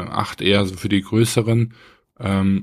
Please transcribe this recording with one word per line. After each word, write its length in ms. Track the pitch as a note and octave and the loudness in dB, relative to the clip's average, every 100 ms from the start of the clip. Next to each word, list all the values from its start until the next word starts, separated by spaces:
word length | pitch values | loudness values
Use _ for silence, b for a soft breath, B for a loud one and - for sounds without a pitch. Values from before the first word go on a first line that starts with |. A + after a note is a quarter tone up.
| F2 | -4
acht 320 | - - - | -6 -6 -2
eher 240 | F#2 G2+ F#2+ | 2 2 2
so 100 | F#2 | -4
für 140 | G2+ | -2
die 120 | G2 | -2
Größeren, 720 | G2 A2 A#2 - A2 A#2 A#2 B B B B - | 0 0 2 0 0 0 0 B B B B -8
ähm, 420 | G2 G2 G2 F#2+ | -2 0 2 0